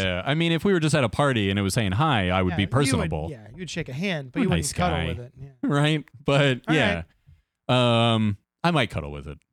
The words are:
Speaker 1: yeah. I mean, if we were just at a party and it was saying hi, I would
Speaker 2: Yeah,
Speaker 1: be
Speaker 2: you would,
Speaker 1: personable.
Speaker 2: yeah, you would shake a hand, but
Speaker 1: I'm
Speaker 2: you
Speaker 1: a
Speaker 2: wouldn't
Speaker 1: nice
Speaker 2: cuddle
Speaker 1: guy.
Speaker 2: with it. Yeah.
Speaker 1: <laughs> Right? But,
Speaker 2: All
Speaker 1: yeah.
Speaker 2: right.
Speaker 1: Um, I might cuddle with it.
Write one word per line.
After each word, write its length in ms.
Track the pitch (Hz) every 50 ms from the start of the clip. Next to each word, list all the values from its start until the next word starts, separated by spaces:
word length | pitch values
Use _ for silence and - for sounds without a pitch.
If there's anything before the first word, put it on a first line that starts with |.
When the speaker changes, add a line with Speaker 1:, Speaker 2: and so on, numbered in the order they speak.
| 95
Speaker 1:
yeah. 180 | 92 90 90 -
I 100 | 135 147
mean, 180 | 160 170 170
if 120 | 165 156 -
we 80 | 202
were 80 | 190 170
just 140 | 156 151 160
at 100 | 151 127
a 40 | 110
party 400 | - - 147 139 127 110 101 98
and 80 | 95 104
it 40 |
was 120 | 98 95 -
saying 180 | 127 107 92
hi, 380 | 92 113 160 160 127 107 92 90
I 100 | 90 95
would 100 | 92 90
Speaker 2:
Yeah, 40 | 85
Speaker 1:
be 60 | 101
Speaker 2:
you 40 | 98 -
would, 20 |
Speaker 1:
personable. 560 | - 135 143 - - 82 80 80 80 78 78 -
Speaker 2:
yeah, 160 | 147 - - 107
you 60 | - 175
would 120 | 185 139
shake 200 | - 170 - -
a 20 |
hand, 400 | 127 147 190 202 175 147 135 127
but 60 | - 285
Speaker 1:
I'm 60 | 233
Speaker 2:
you 40 | 175
Speaker 1:
a 20 |
Speaker 2:
wouldn't 120 | 127 82 80
Speaker 1:
nice 80 | -
Speaker 2:
cuddle 240 | - - 180 85 82 85
Speaker 1:
guy. 80 | 82 82
Speaker 2:
with 100 | 82 -
it. 140 | - - - -
Yeah. 100 | 135 139 -
Speaker 1:
<laughs> 60 | _ - 262
Right? 360 | 143 143 143 151 156 151 - - - - -
But, 380 | - 139 143 143 139 127 120 -
Speaker 2:
All 80 | - 156
Speaker 1:
yeah. 280 | 151 120 101 85 85 82 - _ _ _ - - _ _ _ _ _ _ -
Speaker 2:
right. 460 | 123 127 123 120 117 117 117 117 113
Speaker 1:
Um, 240 | 110 110 104 101 - _ _ _ _ -
I 60 | 175
might 180 | 170 147 117 95
cuddle 240 | - 107 73 71
with 140 | 71 71 71 76
it. 80 | 71 - _ _